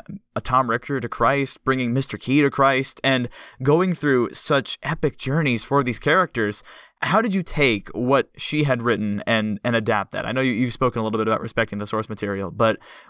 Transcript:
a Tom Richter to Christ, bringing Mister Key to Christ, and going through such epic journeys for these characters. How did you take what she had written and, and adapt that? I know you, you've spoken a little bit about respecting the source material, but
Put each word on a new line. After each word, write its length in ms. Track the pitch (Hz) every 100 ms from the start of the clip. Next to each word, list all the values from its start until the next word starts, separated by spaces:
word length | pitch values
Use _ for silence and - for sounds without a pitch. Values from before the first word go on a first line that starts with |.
| - - _
a 60 | -
Tom 300 | - 127 123
Richter 280 | 117 - 139
to 100 | 120
Christ, 520 | - 117 139 135 -
bringing 300 | - 131 120
Mister 240 | 127 135 104
Key 240 | - 139
to 80 | 143
Christ, 540 | - 135 131 135 -
and 240 | 135 131 123 - - -
going 300 | 131 156 185
through 400 | 170 147 131 113
such 460 | - - 143 - -
epic 360 | - 160 147 -
journeys 440 | 131 151 147 117
for 200 | - 139
these 160 | 127 117
characters. 640 | 143 175 175 120 104 104 - - - _
How 180 | - 190
did 140 | 226
you 80 | 190
take 460 | 170 - 139 104 -
what 400 | 98 123 135 -
she 280 | - - 151
had 160 | 147 123
written 400 | 117 107 104 101 -
and, 340 | 113 107 101
and 140 | 123 117
adapt 360 | 110 107 98
that? 120 | -
I 80 | 110
know 80 | 123
you, 120 | 131
you've 200 | 117 123
spoken 280 | - 127 120
a 40 |
little 140 | 110 110
bit 100 | 107
about 140 | 110
respecting 340 | 98 - 110 104
the 80 | 104
source 220 | 110 110
material, 420 | 107 101 98 95
but 280 | 107 113 104 - -